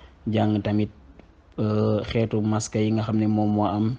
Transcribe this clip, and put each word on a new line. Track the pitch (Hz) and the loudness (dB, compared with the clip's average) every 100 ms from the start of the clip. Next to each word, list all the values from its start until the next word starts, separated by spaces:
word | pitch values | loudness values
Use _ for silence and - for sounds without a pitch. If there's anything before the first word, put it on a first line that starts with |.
| - - 113 | -20 -10 -4
jàng | 107 107 104 | 0 2 0
tamit, | 98 104 104 - - - - - - - | 0 0 -2 -6 -20 -20 -20 -20 -14 -4
euh, | 107 107 107 107 - | 0 2 2 0 -2
xeetu | 117 110 110 | -2 0 0
maska | 107 110 - 110 | 0 -2 -2 -2
yi | 107 | 0
nga | 110 | 0
xam | 107 110 | 0 0
ne | 107 | 2
moom | 107 107 | 2 2
moo | 104 101 | 2 0
am. | 104 110 | 0 -2